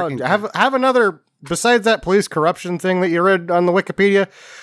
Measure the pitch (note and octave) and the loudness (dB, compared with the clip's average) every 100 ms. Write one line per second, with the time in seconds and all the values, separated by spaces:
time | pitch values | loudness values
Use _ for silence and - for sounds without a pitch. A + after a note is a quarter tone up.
0 | F3 C3 B2+ G3+ D3 D#3+ A#3 C4+ C4 B3 | -4 -4 -2 -2 -2 -2 0 0 0 2
1 | G#3+ D#3 _ _ C#3+ E3+ A#3 A#3+ G#3 A3 | 0 -2 _ _ -8 -2 2 2 2 -2
2 | - G3 F#3+ - D#3 F3+ F3+ F3 F#3 F#3 | 0 0 0 -2 -2 -2 -6 -4 -2 0
3 | F3+ E3+ F#3 F#3+ E3+ F3 F3+ F3+ - - | 0 0 2 0 0 0 2 0 -2 0
4 | G3 G3 G3 - - - | 2 2 0 -6 -20 -20